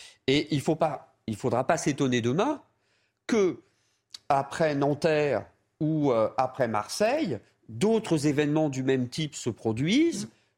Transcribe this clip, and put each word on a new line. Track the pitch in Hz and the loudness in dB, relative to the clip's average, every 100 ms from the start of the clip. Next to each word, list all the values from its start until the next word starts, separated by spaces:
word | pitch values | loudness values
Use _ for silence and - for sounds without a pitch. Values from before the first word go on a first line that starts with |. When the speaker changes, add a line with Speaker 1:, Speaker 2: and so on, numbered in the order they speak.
| - _ - | -20 _ 0
Speaker 1:
Et | 139 147 | 0 0
il | 147 | -2
faut | 147 151 | 0 0
pas, | 160 135 - _ - | -2 -4 -14 _ -10
il | 104 | -4
faudra | 127 117 131 | -2 0 0
pas | 160 | 0
s'étonner | - 139 139 123 | 0 0 0 2
demain | 117 143 254 294 _ _ _ _ _ _ - | 0 0 -2 -4 _ _ _ _ _ _ -2
que, | 226 185 120 _ _ _ _ _ - _ | 2 2 -2 _ _ _ _ _ -20 _
après | 139 139 - 160 139 | 0 0 0 0 2
Nanterre | 143 143 165 151 147 110 90 _ _ _ | 0 0 0 2 0 -2 -4 _ _ _
ou, | 151 156 143 | -2 2 2
euh, | 113 107 - | 4 2 0
après | 127 - 120 | -2 0 0
Marseille, | 107 - - 214 294 247 107 - _ - | 0 -4 -2 0 0 -2 -6 -10 _ -16
d'autres | 110 202 226 220 160 147 | -2 2 2 0 0 2
événements | 139 147 156 151 | 2 2 2 0
du | 131 | 0
même | 131 131 123 | 0 0 0
type | - 151 - | -4 -6 -6
se | 127 | -8
produisent, | - 113 110 151 247 339 202 214 | -4 -4 0 0 2 2 -2 -10
Speaker 2:
Mmh. | _ _ | _ _